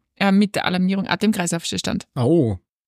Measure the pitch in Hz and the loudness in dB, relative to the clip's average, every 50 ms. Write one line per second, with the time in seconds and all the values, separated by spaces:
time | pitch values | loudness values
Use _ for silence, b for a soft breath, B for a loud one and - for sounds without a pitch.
0 | _ _ _ - 202 196 196 202 208 196 - - - - 185 185 185 185 190 196 | _ _ _ -2 2 4 4 4 4 2 0 -4 -4 -2 -2 0 0 0 0 -2
1 | 185 - 175 - 208 220 214 185 175 170 170 170 - - - - - - - - | -2 -2 -2 0 0 0 0 0 -2 -2 -4 -4 -6 -6 -6 -6 -4 -4 -4 -6
2 | - _ - 139 120 131 170 170 131 110 95 - _ _ _ _ _ | -8 _ -4 0 2 2 4 4 2 0 -2 -4 _ _ _ _ _